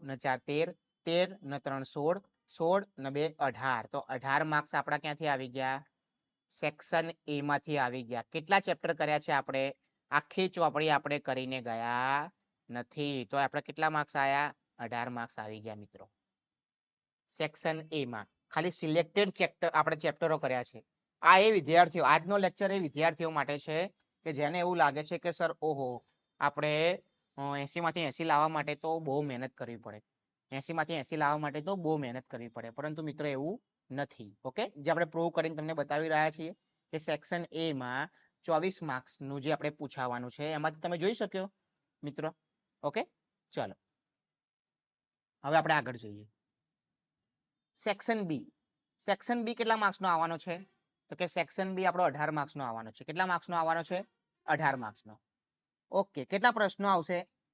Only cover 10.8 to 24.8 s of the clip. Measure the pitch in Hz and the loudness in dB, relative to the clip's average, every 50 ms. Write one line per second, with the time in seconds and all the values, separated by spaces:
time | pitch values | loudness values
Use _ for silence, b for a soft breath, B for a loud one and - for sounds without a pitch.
10.8 | 156 156 147 143 - 147 147 143 143 143 131 127 131 131 131 131 120 120 113 113 | 4 4 4 4 2 0 -2 -2 -2 -2 -2 -2 -2 -4 -6 -6 -4 -4 -4 -2
11.8 | 117 120 120 123 127 135 139 143 151 185 - _ _ _ _ _ _ - 120 120 | -2 0 0 0 2 2 2 0 0 -4 -10 _ _ _ _ _ _ -10 -10 -10
12.8 | 120 _ - 151 143 143 143 131 117 - - 139 139 131 - 147 - - 139 - | -10 _ -6 -4 -4 -2 -2 -4 -4 -2 0 0 0 0 0 -4 -6 -6 -4 0
13.8 | 156 156 156 151 147 - - 147 139 139 139 143 147 143 - _ _ _ _ - | 0 0 2 0 -2 -2 -2 0 2 2 2 2 0 -2 -4 _ _ _ _ -10
14.8 | 120 110 120 117 120 123 123 120 117 - - - 107 107 107 110 104 113 107 107 | -8 -6 -4 -4 -4 -4 -6 -6 -8 -8 -10 -12 -12 -10 -10 -12 -10 -12 -12 -12
15.8 | 104 98 - 95 - - _ _ _ _ _ _ _ _ _ _ _ _ _ _ | -14 -18 -20 -20 -20 -20 _ _ _ _ _ _ _ _ _ _ _ _ _ _
16.8 | _ _ _ _ _ _ _ _ _ _ _ - 156 151 - - - 165 160 160 | _ _ _ _ _ _ _ _ _ _ _ -6 -6 -6 -4 -4 -2 -2 -2 -2
17.8 | 156 156 160 147 135 123 117 107 101 - _ _ _ - - 156 160 180 165 - | -4 -6 -4 -4 -4 -4 -6 -8 -10 -12 _ _ _ -6 -2 -2 -2 -2 -4 -4
18.8 | 175 156 156 170 170 165 - 202 208 190 - - 185 156 - - - 170 - 156 | -2 0 2 2 2 2 2 2 2 2 2 0 0 0 0 0 -2 2 4 4
19.8 | 151 160 160 156 165 156 139 - 170 156 156 151 147 131 127 123 123 - - 110 | 4 2 2 0 -2 -2 -2 0 0 0 2 2 0 0 -2 -2 -4 -6 -12 -20
20.8 | - _ _ _ _ _ _ - - 160 185 190 208 220 220 185 143 139 160 170 | -20 _ _ _ _ _ _ 4 8 10 10 10 10 8 6 4 4 6 8 8
21.8 | 175 165 160 170 147 131 151 160 165 180 202 202 190 180 - - 202 190 196 196 | 8 8 6 4 6 6 6 6 4 2 0 2 2 2 0 0 -2 0 0 0
22.8 | 175 143 120 143 156 165 160 160 165 160 160 151 135 135 147 147 - 160 151 160 | -2 -2 0 2 2 2 2 0 -2 -2 0 0 -2 -2 -2 -4 -4 -2 -2 -2
23.8 | 185 196 _ _ _ _ _ _ - 165 151 135 147 147 170 180 175 180 180 175 | -2 -4 _ _ _ _ _ _ -8 -6 -2 -2 0 0 0 0 0 2 4 4